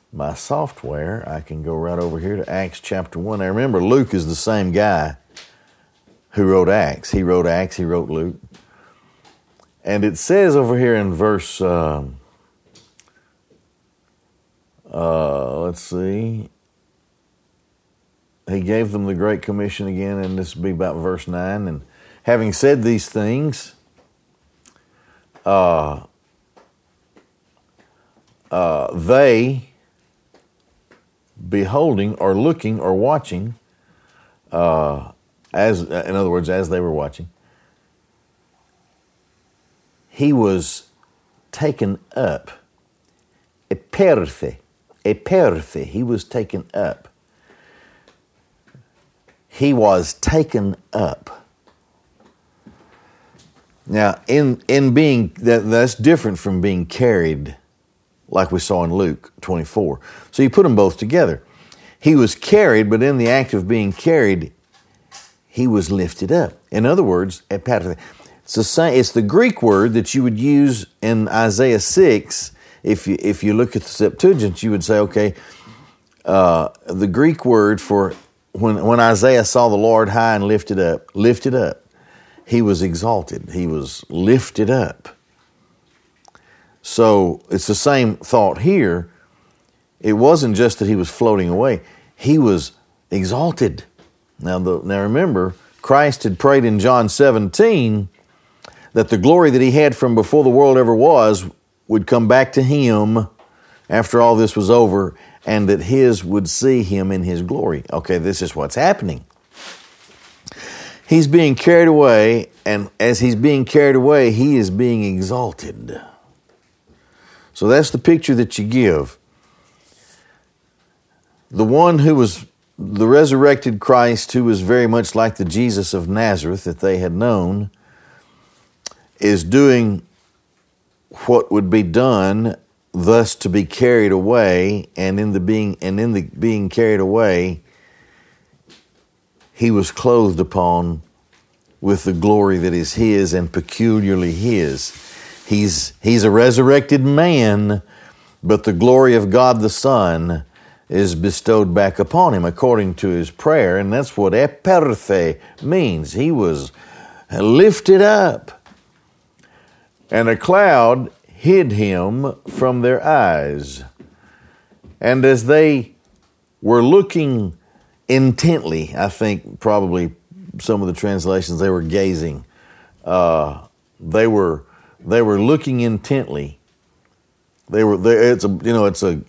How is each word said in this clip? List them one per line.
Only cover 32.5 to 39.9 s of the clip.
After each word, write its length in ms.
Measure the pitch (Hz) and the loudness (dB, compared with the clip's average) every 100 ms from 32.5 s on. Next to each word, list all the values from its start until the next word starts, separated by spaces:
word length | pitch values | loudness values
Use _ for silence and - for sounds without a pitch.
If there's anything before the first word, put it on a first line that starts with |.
| 160 110 110 | -2 -6 -6
or 140 | 82 | -2
watching, 600 | 95 120 151 - 90 107 117 _ _ _ _ _ _ _ _ _ | -2 0 -2 -4 -10 -10 -14 _ _ _ _ _ _ _ _ _
uh, 600 | 85 87 80 76 71 71 - _ _ _ | -2 0 0 -2 -6 -12 -20 _ _ _
as, 300 | - 107 98 | -2 0 -2
in 340 | 87 87 - 95 | -6 -8 -6 -4
other 140 | 95 | -2
words, 200 | 87 82 | -2 -2
as 200 | 92 87 | -4 -4
they 100 | 90 | -4
were 120 | 87 | -4
watching, 360 | 78 73 - 85 _ _ _ _ _ _ _ _ _ _ _ _ _ _ _ _ _ _ _ _ _ _ _ _ _ _ | -6 -8 -12 -20 _ _ _ _ _ _ _ _ _ _ _ _ _ _ _ _ _ _ _ _ _ _ _ _ _ _